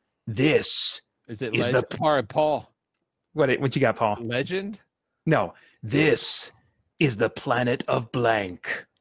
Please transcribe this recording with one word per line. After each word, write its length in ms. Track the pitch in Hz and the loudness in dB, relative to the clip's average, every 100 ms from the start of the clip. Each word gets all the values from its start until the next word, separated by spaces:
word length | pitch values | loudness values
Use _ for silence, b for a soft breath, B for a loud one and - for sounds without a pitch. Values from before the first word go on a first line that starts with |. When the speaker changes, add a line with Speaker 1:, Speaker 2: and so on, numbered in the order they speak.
| _ _ - | _ _ -10
Speaker 1:
This 760 | 110 143 127 - - - - - _ - | 0 2 2 2 0 -2 -4 -12 _ -16
Speaker 2:
Is 140 | 110 | -10
it 120 | 127 | -4
Speaker 1:
is 120 | 110 120 | 0 2
Speaker 2:
legend? 180 | 143 160 | 2 0
Speaker 1:
the 80 | - | -2
Speaker 2:
All 120 | 160 | 2
right, 140 | 147 117 | 2 0
Paul. 440 | 156 151 143 - _ _ _ _ _ _ | 0 0 0 -6 _ _ _ _ _ _
Speaker 1:
What, 260 | 151 139 127 | 0 2 2
what 160 | 135 139 | 0 2
you 60 | |
got, 160 | 127 107 | 2 2
Paul? 200 | 113 104 | 0 0
Speaker 2:
Legend? 580 | 117 120 139 185 202 214 _ _ _ _ - | -4 -4 -4 -6 -8 -12 _ _ _ _ 0
Speaker 1:
No. 280 | 147 90 b b b | 0 0 b b b
This 680 | 113 139 156 127 - - - - _ _ _ _ | -4 2 2 2 0 -4 -6 -12 _ _ _ _
is 180 | 147 104 | 0 2
the 120 | 113 | -2
planet 540 | - - 120 123 120 - | -2 -2 0 0 -2 -2
of 220 | 131 117 | -2 -2
blank. 720 | 135 117 110 98 87 - - - _ | -2 2 2 0 -8 -8 -10 -10 _